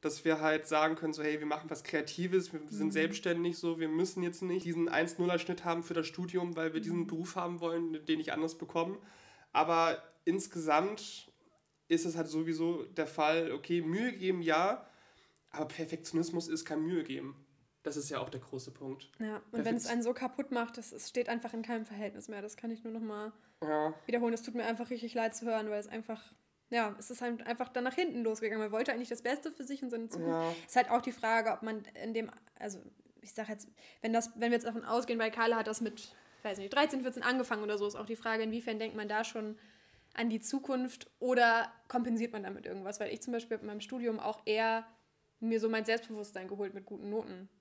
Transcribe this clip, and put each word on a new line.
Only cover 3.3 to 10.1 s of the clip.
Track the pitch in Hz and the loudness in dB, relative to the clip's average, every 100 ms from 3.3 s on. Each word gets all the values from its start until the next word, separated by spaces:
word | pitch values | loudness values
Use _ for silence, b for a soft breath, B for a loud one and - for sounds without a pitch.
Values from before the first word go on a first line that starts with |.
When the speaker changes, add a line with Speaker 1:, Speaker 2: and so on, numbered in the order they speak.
| 170 175 170 | 2 0 0
Speaker 1:
so, | 170 165 | -2 0
wir | 160 | 0
müssen | 156 185 185 | 2 0 0
jetzt | 175 170 | -4 -2
nicht | 185 180 175 | -2 -2 0
diesen | 165 170 | 0 2
eins | 156 165 170 | 4 2 2
nuller | 175 175 | 2 2
Schnitt | - 180 | 0 -4
haben | 175 170 | 0 -2
für | 170 | 0
das | 170 160 | -2 -2
Studium, | - 180 180 180 160 | -4 -2 0 -2 -2
weil | 160 | -2
wir | 160 | -2
diesen | 160 175 | 0 0
Speaker 2:
Mhm. | 165 | 0
Speaker 1:
Beruf | 165 175 - | -2 -4 -4
haben | 175 175 | -4 -2
wollen, | 165 170 170 160 151 | 0 0 0 -4 0
den | 156 | 0
ich | 156 | 2
anders | - 160 160 | 0 0 -2
bekomme. | - 165 170 196 B B B B B | -2 0 0 -2 B B B B B
Aber | - 156 165 165 - - | 2 6 6 6 2 -6